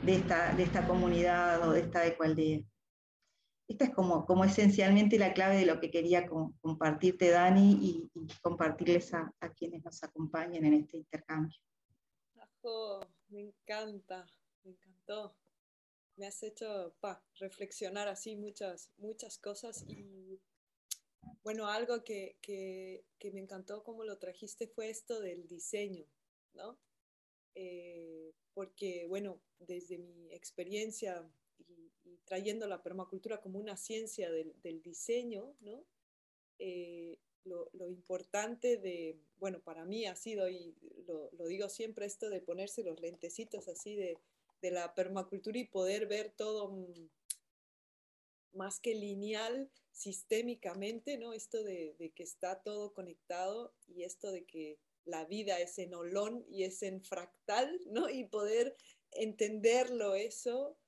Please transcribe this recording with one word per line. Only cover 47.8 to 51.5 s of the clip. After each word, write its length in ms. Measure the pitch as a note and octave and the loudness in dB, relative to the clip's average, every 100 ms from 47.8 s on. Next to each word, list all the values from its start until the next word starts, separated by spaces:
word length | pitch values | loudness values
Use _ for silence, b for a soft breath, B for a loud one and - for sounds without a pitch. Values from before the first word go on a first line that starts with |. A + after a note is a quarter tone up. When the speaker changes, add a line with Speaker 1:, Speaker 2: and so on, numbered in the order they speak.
| _ _ _ _ _ _ _ | _ _ _ _ _ _ _
Speaker 2:
más 280 | F#3 G3 - | -12 -10 -6
que 140 | A#3+ | -4
lineal, 760 | A3 G3+ G3 G#3 G#3+ A3+ B3+ C4+ _ _ | -4 -6 -6 -6 -4 -4 -6 -8 _ _
sistémicamente, 1200 | - G3+ F#3+ - A3 A#3 A#3 F#3+ F3+ G3+ A#3 C#4+ C#4 | -14 -12 -12 -4 -2 -2 -6 -8 -6 -6 -8 -8 -10
¿no? 160 | A#3 | -10
Esto 300 | A3 - | -12 -8